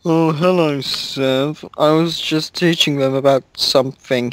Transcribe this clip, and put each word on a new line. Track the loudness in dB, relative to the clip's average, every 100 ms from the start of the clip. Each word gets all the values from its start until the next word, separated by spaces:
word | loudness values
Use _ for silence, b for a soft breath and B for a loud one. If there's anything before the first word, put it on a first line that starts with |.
Oh, | 0 2 2
hello, | 2 0 2 0 -2
Sev. | -6 -8 -8 -4 -2 0 -2 -6 -14 0
I | 2
was | 4 0 -4
just | -4 -4 -4
teaching | -2 0 2 0 0
them | 0
about | 2 2 2 0
something | -6 0 0 0 -4 -4 -2 -2